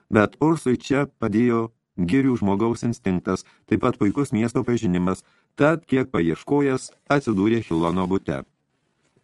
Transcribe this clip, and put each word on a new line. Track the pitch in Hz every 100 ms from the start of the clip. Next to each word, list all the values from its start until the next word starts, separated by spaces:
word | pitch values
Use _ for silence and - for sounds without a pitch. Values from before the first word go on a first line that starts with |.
| -
bet | 110 101 -
Ursui | 151 160 131 120
čia | - 135 143 _
padėjo | 110 107 120 117 113 _ _ -
girių | 87 135 135 117
žmogaus | 101 101 113 117 120
instinktas, | 113 98 90 92 92 - _ -
taip | 101
pat | 127 -
puikus | 104 143 139
miesto | 107 117 135
pažinimas, | 123 120 107 90 90 92 - _ _ -
tad | 143 160
kiek | - 131 131
paieškojęs | 90 82 78 - 143 139 131 - - -
atsidūrė | 143 117 98 104 117 -
Hilono | 82 82 90 90
bute. | 98 - 69 - _ _ _ _ _ _ _